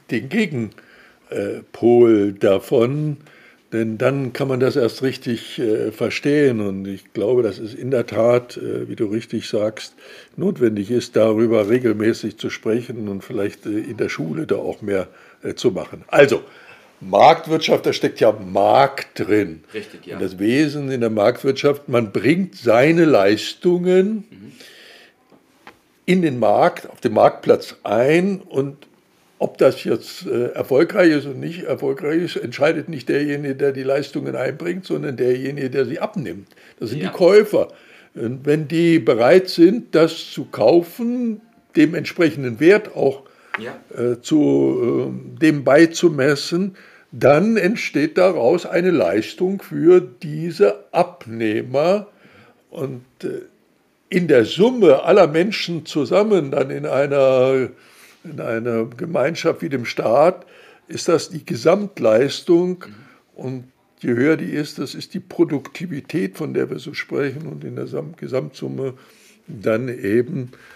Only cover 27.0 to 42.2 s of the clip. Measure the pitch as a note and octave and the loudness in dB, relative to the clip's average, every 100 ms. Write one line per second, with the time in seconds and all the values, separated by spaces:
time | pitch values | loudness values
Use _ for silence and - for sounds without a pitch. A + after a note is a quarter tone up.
27 | A#2+ G#2+ B2+ - - A#2 - - - G#2 | 0 4 4 4 2 2 0 -10 -2 2
28 | C3 E3 F#3+ F#3 - C#3+ C#3 D3 - _ | 4 2 2 -2 -6 -6 -6 -8 -20 _
29 | _ _ _ - - - C#3 - - A#2+ | _ _ _ -6 -4 2 2 2 -2 -4
30 | - - F3+ A#2 A#2+ - B2 C3 E3+ G#3 | -6 -12 -6 -4 -4 -4 0 2 2 4
31 | F3 D3+ C#3 B2+ D3 E3+ E3 B2+ C#3 C3+ | 4 4 -2 -8 -10 -8 -6 -4 -4 -4
32 | D3+ D#3+ F3 - A#2+ A#2+ D3 D3+ B2+ A#2+ | -2 -2 -4 -6 -6 2 2 2 -4 -8
33 | - C#3+ D3 C#3+ D3 C3+ C#3+ C3 C3 C#3 | -2 -2 -2 -4 -6 -2 -2 -2 -2 -2
34 | C#3 D3+ C3+ C3 C3 D3+ E3+ F#3 F#3 D3+ | -4 -8 -6 -4 -4 -6 -6 -8 -6 -6
35 | D3 B2 B2 B2+ C3+ C#3+ C3 C#3 B2 D#3 | -6 -2 -2 -2 -4 -6 -6 -4 -4 -4
36 | - - A2 F2+ F#2+ _ - - A2+ C#3 | -8 -8 -8 -10 -16 _ -20 -12 -8 -6
37 | F#3 - F3+ G#3 G#3 D3+ - - - - | -6 2 6 6 6 2 -2 -6 -20 -20
38 | _ - A#2 B2+ C#3+ D3+ D3 E3 E3+ D#3+ | _ -8 -8 -4 0 0 0 0 4 4
39 | D#3+ A#2 A#2+ F#3 F#3 - E3+ B2+ - D#3+ | 2 4 6 6 4 6 6 6 0 2
40 | D#3+ - - - C3+ - A2 E3+ E3+ - | 2 0 -12 -12 -8 2 4 4 2 -4
41 | A#3 B3 A#3+ G#3 _ _ _ E3+ D3+ E3+ | -6 -4 -4 -6 _ _ _ 2 2 2
42 | D3 - | -6 0